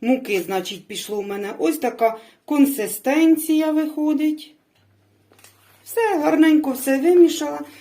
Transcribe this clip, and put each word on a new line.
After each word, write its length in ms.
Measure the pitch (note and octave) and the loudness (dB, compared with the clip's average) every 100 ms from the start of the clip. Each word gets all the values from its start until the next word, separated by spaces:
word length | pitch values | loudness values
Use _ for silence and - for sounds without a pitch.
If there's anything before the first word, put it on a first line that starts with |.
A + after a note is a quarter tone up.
муки, 400 | A3+ B3+ C4 G3 E3 | -2 -2 0 -4 -2
значить, 420 | F#3+ F3+ G3 - | -4 -6 -10 -12
пішло 340 | G3+ - G#3 | -14 -8 -8
в 60 | G3+ | -6
мене. 260 | G3+ G3+ - | -8 -8 -4
Ось 200 | - - | -2 -2
така 400 | B3 A3+ A3+ A3+ - _ - | -4 -2 -2 -2 -10 _ -4
консистенція 1300 | D4 C#4 C#4 G3+ - B3+ D4 D#4+ D#4 - D#4 D#4 | 2 2 2 -6 -6 -2 2 4 4 2 0 0
виходить. 840 | D#4 D4+ - D4+ C#4+ D4+ D4+ - _ _ _ _ _ _ _ _ _ _ _ _ _ | 0 -2 -4 -2 0 -2 -4 -10 _ _ _ _ _ _ _ _ _ _ _ _ _
Все, 340 | - - A4+ F4+ | -8 -2 0 0
гарненько 540 | D4+ D#4+ D#4+ D4+ C#4 | 0 4 4 4 2
все 280 | B3+ - C4+ | -4 -2 0
вимішала. 600 | D#4+ F4+ E4+ - D4 D4 D4 - | 4 6 6 4 -6 -8 -12 -18